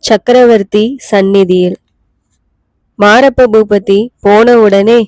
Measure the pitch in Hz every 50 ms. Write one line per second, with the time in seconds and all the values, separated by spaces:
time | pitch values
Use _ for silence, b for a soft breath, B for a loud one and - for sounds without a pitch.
0 | - - 233 196 _ - 247 254 247 240 233 214 196 - - 214 214 233 277 254
1 | - - - 202 190 196 196 196 190 175 185 185 180 180 185 - _ _ _ _
2 | _ _ _ _ _ _ _ _ _ _ _ _ _ _ _ _ _ _ _ -
3 | 208 208 208 240 269 277 247 - 254 240 208 220 214 202 208 202 196 - 196 202
4 | 220 247 _ _ - 202 208 214 226 240 247 240 220 208 190 196 196 220 233 240
5 | 220